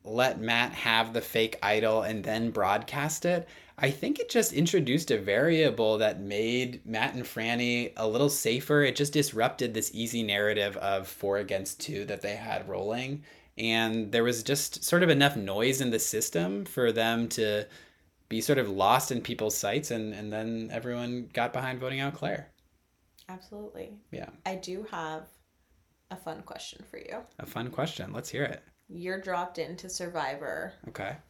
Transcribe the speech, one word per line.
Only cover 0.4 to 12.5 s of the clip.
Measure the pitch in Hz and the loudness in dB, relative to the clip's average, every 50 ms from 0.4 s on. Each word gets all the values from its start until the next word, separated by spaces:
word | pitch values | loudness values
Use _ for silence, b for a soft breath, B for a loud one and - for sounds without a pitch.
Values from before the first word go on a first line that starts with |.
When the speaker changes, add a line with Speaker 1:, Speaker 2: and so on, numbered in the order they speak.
Speaker 1:
Matt | 110 113 117 117 120 117 | -2 2 2 2 2 0
have | - - - 117 113 113 117 113 | -2 -2 2 4 4 4 4 2
the | 113 117 | 0 -4
fake | - - - 113 113 110 - - | -4 0 2 2 2 2 0 -2
idol | - 104 107 107 110 110 110 110 | 2 2 4 4 4 4 4 2
and | 98 104 110 107 | 2 0 -2 -2
then | 92 - 107 113 117 117 | -2 -2 -2 0 0 0
broadcast | - 107 98 92 101 107 107 - 139 143 143 160 160 - - | 0 2 4 4 4 2 0 -4 -4 -2 -2 -2 -2 0 0
it | 175 175 175 175 B B B B B B | 0 0 0 -2 B B B B B B
I | - - 135 | 0 0 0
think | 143 - - 269 302 - | 0 0 -2 -2 -2 -2
it | 233 - | -2 2
just | - 233 214 - | 2 2 2 4
introduced | - 135 170 170 - 180 147 123 127 165 - - | 2 2 2 4 4 4 4 4 2 2 4 2
a | 123 104 | 0 2
variable | 95 101 98 113 143 170 165 160 160 135 110 110 113 107 110 107 | 2 2 4 4 4 4 6 6 4 4 4 4 4 4 4 4
that | 110 107 92 92 | 4 2 2 -2
made | 101 101 101 104 113 113 120 123 127 123 123 - - | -6 -4 0 0 2 2 2 0 0 -2 -4 -10 -8
Matt | 110 113 110 120 135 110 | -6 -2 0 0 0 -2
and | 123 120 | -6 -8
Franny | - - 117 110 117 120 120 120 120 120 120 120 - - | -6 -6 -4 -2 0 0 2 2 2 2 0 0 -4 -4
a | - 113 | -2 0
little | 110 107 123 143 143 | 0 4 4 4 4
safer. | 143 - - 113 120 127 - - 147 147 | 4 2 2 2 2 2 2 4 4 6
It | 143 131 123 | 6 4 4
just | - 147 143 | 2 -2 2
disrupted | - 151 139 - - 110 113 123 - - 127 117 110 | 2 2 2 2 2 2 2 2 2 0 -2 -2 0
this | 113 110 - | -2 -4 -4
easy | - 113 117 113 120 117 | -4 -4 -4 -2 0 -2
narrative | 113 104 101 101 104 104 107 104 101 101 98 | 0 2 2 4 4 4 4 2 2 0 -2
of | - - 98 98 98 95 - | -2 -2 0 0 0 -2 -6
four | - - - 98 98 101 | -10 -4 -2 0 0 0
against | 101 95 98 95 95 - - - | 0 0 -2 -4 -4 -6 -8 -8
two | - - 151 98 104 | -8 -6 -6 -6 -4
that | 104 104 98 | -6 -6 -6
they | - 101 104 | -4 -6 -6
had | 113 110 110 | -6 -6 -4